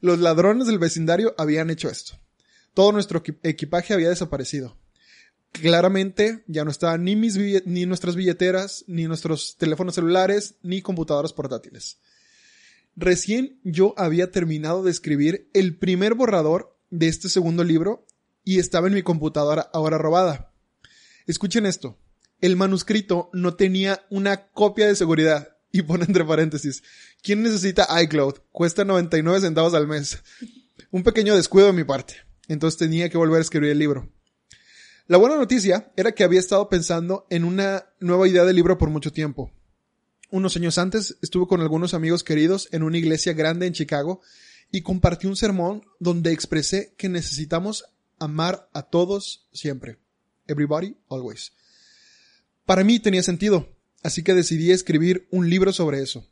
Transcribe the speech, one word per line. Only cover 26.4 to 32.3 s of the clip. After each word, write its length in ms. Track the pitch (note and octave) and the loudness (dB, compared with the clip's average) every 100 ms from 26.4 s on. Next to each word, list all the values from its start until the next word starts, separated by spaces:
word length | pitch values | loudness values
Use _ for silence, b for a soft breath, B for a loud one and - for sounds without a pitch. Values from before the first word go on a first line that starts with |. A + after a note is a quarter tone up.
| D#3+ D3 D3 C3 B B B B | 0 -2 -8 -10 B B B B
"¿Quién 200 | - G#3 | -4 0
necesita 420 | A3+ G#3+ F#3+ F#3 G3 E3 | 0 0 -2 0 2 2
iCloud? 320 | E3 D3+ C#3 C#3 _ | 2 2 0 -2 _
Cuesta 340 | - E3+ E3 | -2 -2 0
noventa 340 | G3 F#3+ E3+ D#3+ | 0 2 2 0
y 40 | |
nueve 180 | D#3+ F#3+ | 2 0
centavos 340 | F#3+ D#3 E3 | 0 2 2
al 120 | E3+ D3 | 2 0
mes". 340 | D3+ C#3+ - _ B A#3+ B _ _ - | -4 -6 -12 _ B -20 B _ _ -8
Un 120 | F#3 | 0
pequeño 320 | F3+ A3 G#3 G#3 | 0 2 2 2
descuido 300 | E3 F#3+ G3+ | 4 6 6
de 40 | |
mi 100 | F#3 | 6
parte. 300 | C#3 C#3 - - _ | 0 -4 -6 -20 _